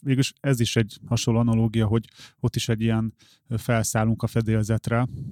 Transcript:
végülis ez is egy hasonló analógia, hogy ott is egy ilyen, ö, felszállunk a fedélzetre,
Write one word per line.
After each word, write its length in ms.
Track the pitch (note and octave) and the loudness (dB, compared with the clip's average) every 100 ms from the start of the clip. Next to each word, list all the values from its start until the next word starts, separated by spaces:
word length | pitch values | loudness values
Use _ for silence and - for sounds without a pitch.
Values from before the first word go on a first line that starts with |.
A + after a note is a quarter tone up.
végülis 320 | C#3+ C3 C3+ - | 0 0 0 -2
ez 200 | C#3 B2+ | -2 0
is 160 | A2+ A#2+ | 0 0
egy 240 | G#2 - - | -2 -4 -4
hasonló 340 | A#2+ - A#2 | -2 0 2
analógia, 460 | A#2 A2+ A2+ A2 G#2+ | 2 2 2 2 2
hogy 200 | A2+ - - - _ | 0 -2 -16 -20 _
ott 160 | A#2+ - | -4 -2
is 140 | - | -2
egy 120 | A2 | 0
ilyen, 320 | A2+ A2+ A2 - _ _ - | 0 0 -2 -8 _ _ -8
ö, 100 | A2+ | -6
felszállunk 640 | - A#2 G#2+ A2+ A2 A2 | 0 0 0 0 0 0
a 40 | A#2 | -2
fedélzetre, 800 | A#2+ A2 A2 G#2 A2+ - A#2 B2+ - - | 0 0 0 0 -2 0 -2 -2 -6 -12